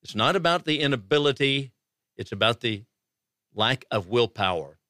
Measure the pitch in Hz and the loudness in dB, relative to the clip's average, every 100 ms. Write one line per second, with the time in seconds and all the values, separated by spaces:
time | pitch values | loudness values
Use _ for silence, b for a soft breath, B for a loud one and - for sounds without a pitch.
0 | - 104 117 190 170 175 - 151 147 135 | -10 0 2 2 2 0 0 -2 0 -2
1 | 95 147 147 135 139 139 135 _ _ _ | 0 2 2 0 0 -2 -6 _ _ _
2 | _ - 107 104 110 117 120 104 110 _ | _ -14 -10 0 0 0 -2 -4 -10 _
3 | _ _ _ _ _ - 110 131 - 113 | _ _ _ _ _ -2 -2 -2 -2 -6
4 | 87 117 117 - 95 90 71 69 _ | 0 0 0 0 -2 -2 -8 -16 _